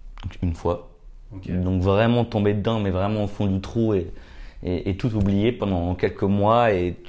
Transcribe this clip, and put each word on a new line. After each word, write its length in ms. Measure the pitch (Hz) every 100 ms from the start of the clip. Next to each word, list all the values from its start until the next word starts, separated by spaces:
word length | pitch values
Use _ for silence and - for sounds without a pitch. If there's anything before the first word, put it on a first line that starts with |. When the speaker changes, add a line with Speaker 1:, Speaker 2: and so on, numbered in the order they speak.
| - -
Speaker 1:
donc 140 | 95 -
une 100 | 90
fois. 380 | 80 85 87 - - - - -
Speaker 2:
Ok. 160 | 98 95
Speaker 1:
Donc 300 | 90 90 92
vraiment 420 | 95 98 117 120
tomber 300 | 117 113 104
dedans, 260 | 104 98 113
mais 120 | 101
vraiment 320 | 90 98 107
au 40 | 101
fond 200 | - 101
du 120 | 95
trou 360 | 95 117 113 101
et, 160 | 82 - - - - -
et, 300 | - 90 98
et 60 | 95
tout 160 | 131 107
oublier 360 | 98 98 107
pendant 440 | 123 101 92 87 95
quelques 260 | 104 -
mois 480 | 98 101 104 117 120
et 240 | 95 90 87